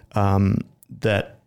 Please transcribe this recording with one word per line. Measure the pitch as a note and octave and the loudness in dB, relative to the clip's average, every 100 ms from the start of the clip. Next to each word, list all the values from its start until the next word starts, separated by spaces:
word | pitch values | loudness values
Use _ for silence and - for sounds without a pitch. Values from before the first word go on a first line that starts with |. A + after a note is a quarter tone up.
| - | -8
um, | G#2+ G2 G2 G2 - - _ - - | -2 0 2 2 0 -6 _ -20 -6
that | A#2 G2 - - | -2 -2 -4 -14